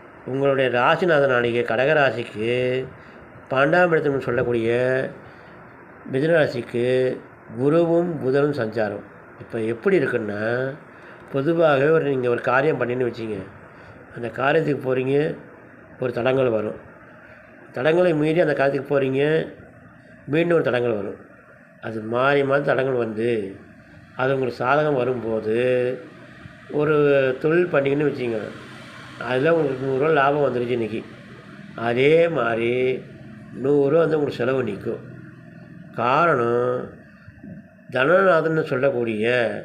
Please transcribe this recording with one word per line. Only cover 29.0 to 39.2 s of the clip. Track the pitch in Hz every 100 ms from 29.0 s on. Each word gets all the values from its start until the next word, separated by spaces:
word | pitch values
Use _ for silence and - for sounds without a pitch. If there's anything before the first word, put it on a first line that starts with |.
| - -
அதுல | 117 127 147
உங்களுக்கு | 165 143 127 135
நூறு | 131
ரூபா | 147
லாபம் | 151 135 147 139
வந்துருச்சு | 123 120
இன்னைக்கு. | 123 110 110 - - - - - - -
அதே | - 117 120 139 165 170
மாதிரி | 151 117 117 117 123 127 - - - - - -
நூறு | 101 131 143 139
ரூபா | 160
வந்து | 156 156
உங்களுக்கு | 139 -
செலவு | 120 131
நிக்கும். | 113 95 120 110 - - - - - - - - -
காரணம், | - 120 139 170 139 117 120 123 127 - - - - - - - - - - -
தனநாதன்னு | 127 139 180 190 165 160 160
சொல்லக்கூடிய | 156 131 139 120 117 107